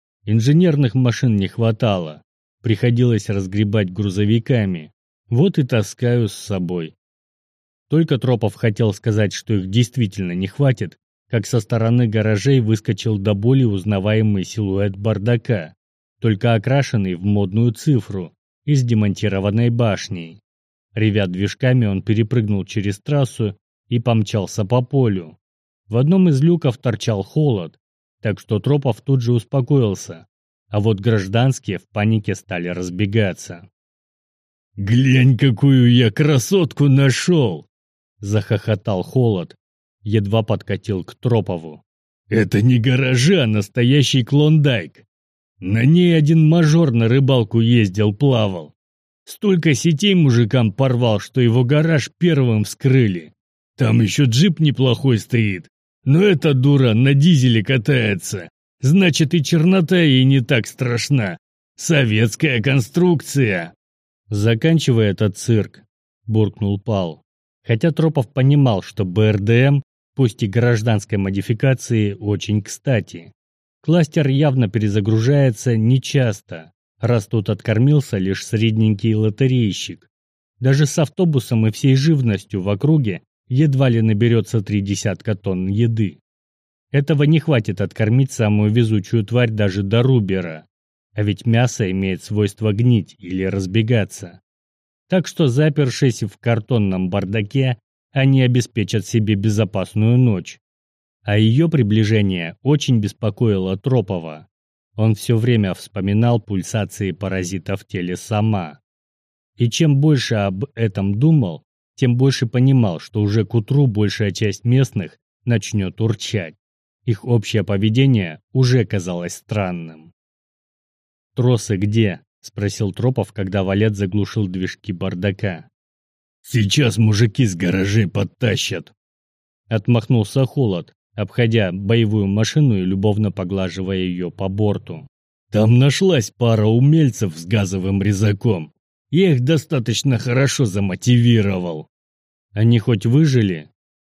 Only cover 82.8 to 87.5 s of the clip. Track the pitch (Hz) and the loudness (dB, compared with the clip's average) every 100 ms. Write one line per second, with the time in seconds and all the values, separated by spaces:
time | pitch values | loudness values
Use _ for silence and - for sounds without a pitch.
82.8 | 143 160 110 85 - _ _ 127 151 131 | 0 0 0 -6 -12 _ _ 0 2 2
83.8 | 131 117 110 104 117 113 - 113 95 104 | 2 2 2 2 2 2 0 -4 -2 -4
84.8 | 98 98 107 92 - 101 101 92 95 101 | -2 -4 -4 -6 -6 -6 -4 -4 -2 0
85.8 | 117 110 98 73 _ _ _ _ _ _ | 0 0 -4 -6 _ _ _ _ _ _
86.8 | _ 139 143 147 147 160 - | _ -4 0 2 4 2 2